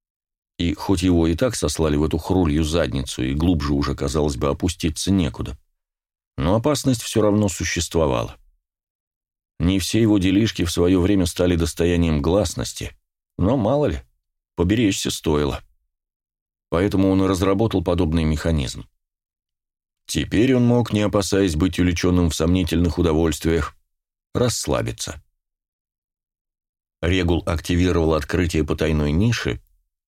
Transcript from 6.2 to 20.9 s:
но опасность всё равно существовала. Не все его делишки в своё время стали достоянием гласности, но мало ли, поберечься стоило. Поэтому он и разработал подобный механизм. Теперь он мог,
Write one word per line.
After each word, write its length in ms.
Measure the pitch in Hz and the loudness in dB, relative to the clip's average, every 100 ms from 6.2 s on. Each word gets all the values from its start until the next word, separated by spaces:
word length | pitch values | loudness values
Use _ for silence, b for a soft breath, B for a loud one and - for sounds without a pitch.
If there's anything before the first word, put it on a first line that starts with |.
| _ - | _ -4
но 180 | 85 110 | 0 0
опасность 460 | 143 139 131 120 | 0 0 0 -2
всё 220 | - 113 | -2 0
равно 260 | 104 104 104 | 2 2 0
существовала. 880 | - 82 87 - 82 76 60 53 - - _ _ _ _ _ _ _ _ _ _ - | -2 -6 -4 -2 0 0 0 -4 -12 -20 _ _ _ _ _ _ _ _ _ _ -2
Не 200 | 85 95 | 0 0
все 220 | 92 110 | 0 2
его 180 | 110 104 | 4 4
делишки 440 | 92 98 110 - | 4 2 2 0
в 80 | 87 | -4
своё 300 | 87 87 92 | 2 4 4
время 240 | 90 101 85 | 4 2 0
стали 300 | - 90 85 | 0 0 2
достоянием 640 | 80 - 85 85 82 78 | -2 0 0 2 2 0
гласности, 760 | 82 98 - - 58 - - - _ _ _ - | 2 0 0 -4 -8 -8 -12 -14 _ _ _ -4
но 180 | 90 135 | 0 0
мало 300 | 104 143 135 | 0 0 -2
ли, 140 | 69 - _ _ _ _ - | -4 -10 _ _ _ _ -4
поберечься 540 | 87 110 104 - - | 0 2 2 0 -4
стоило. 540 | - 82 73 71 - - _ _ _ _ _ _ _ _ _ - | -4 -2 0 0 -4 -12 _ _ _ _ _ _ _ _ _ -4
Поэтому 400 | 82 101 95 95 | 0 0 2 2
он 140 | 95 | 2
и 40 | 95 | 2
разработал 560 | 92 95 98 113 95 | 2 0 2 0 0
подобный 400 | 85 87 82 82 | 0 0 0 0
механизм. 640 | 80 78 85 78 62 - - _ _ _ _ _ _ _ _ _ _ _ - | 0 0 0 0 -2 -8 -16 _ _ _ _ _ _ _ _ _ _ _ -6
Теперь 500 | 78 - 92 131 127 | -6 -2 0 2 4
он 100 | 120 | 4
мог, 280 | 120 117 | 2 2